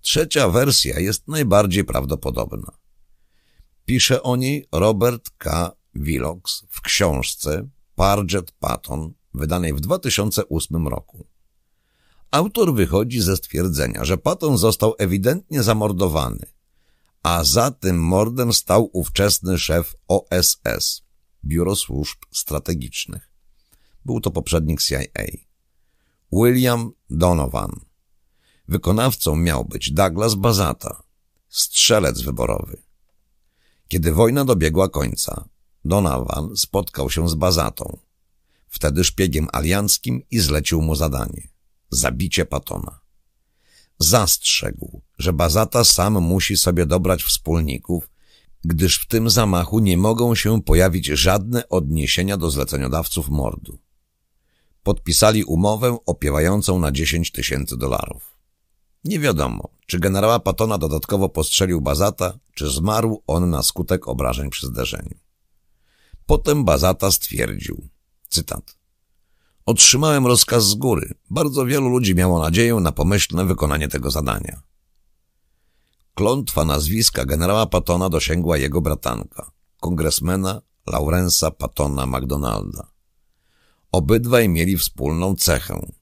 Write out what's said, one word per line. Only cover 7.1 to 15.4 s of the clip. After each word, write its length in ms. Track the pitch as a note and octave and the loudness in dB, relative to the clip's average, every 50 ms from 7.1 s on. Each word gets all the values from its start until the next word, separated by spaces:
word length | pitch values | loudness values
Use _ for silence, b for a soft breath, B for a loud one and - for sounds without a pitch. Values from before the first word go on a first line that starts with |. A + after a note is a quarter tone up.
| D2+ C2 - - - - - D2 D2+ F2+ A2 C#3 _ _ _ _ _ | 0 0 -2 -6 -6 -6 -4 -4 -4 -4 -6 -10 _ _ _ _ _
Parget 580 | - F2+ G2 G2+ G#2 G2+ E2+ F#2 G2+ E2+ - _ | 0 2 2 2 2 0 -2 -4 -4 -6 -6 _
Patton, 600 | _ - - - - - - - D2 D#2 D#2+ - _ _ _ _ | _ -6 -6 -6 -6 -8 -8 -8 -8 -8 -10 -14 _ _ _ _
wydanej 400 | B1+ D2 D2+ E2 F2+ F2 E2 C#2+ | -6 -4 -2 -2 0 -2 -2 -2
w 60 | C2+ | -2
dwa 180 | D2+ F#2+ E3+ F#3 | -2 -2 -2 -2
tysiące 460 | - B2+ - - G2+ A2 - - G2+ | -2 -4 -2 -2 -2 -2 -2 -4 -4
ósmym 440 | - D2+ D#2+ - - D2+ E2 D#2+ C#2+ | -2 -4 -6 -4 -4 -4 -4 -2 -2
roku. 380 | A#1+ - - _ _ - - _ _ _ _ _ _ _ _ _ _ _ _ _ _ _ _ _ _ _ - - | -4 -8 -10 _ _ -20 -20 _ _ _ _ _ _ _ _ _ _ _ _ _ _ _ _ _ _ _ -10 -2
Autor 440 | - C#3+ E3+ G#3+ - A#3 A3 F3 C#3+ | 0 0 0 0 0 0 2 2 4
wychodzi 460 | A2 F#2 - E2 G2 G#2+ B2 A#2+ B2 | 2 2 4 4 2 2 2 -2 0
ze 160 | G2+ F2 F#2+ | 0 0 0
stwierdzenia, 680 | - - - - D2+ F2 F#2+ D#2+ C#2+ D2 A#1+ A1+ - A1 | -2 -4 -6 -4 -2 0 0 0 0 -2 -2 -2 -4 -2
że 140 | C#2+ F#2+ F2 | -2 -2 0
Patton 400 | - C#3+ F3+ G3 - D3+ C3+ G#2 | 0 -2 -2 0 0 0 2 4
został 360 | F2 A2 G#2 - - A2 A2+ - | 4 2 2 4 2 0 2 0
ewidentnie 640 | G#2 F#2+ F2+ G2 F#2+ A#2+ D3 F3+ | 0 0 0 2 2 0 0 0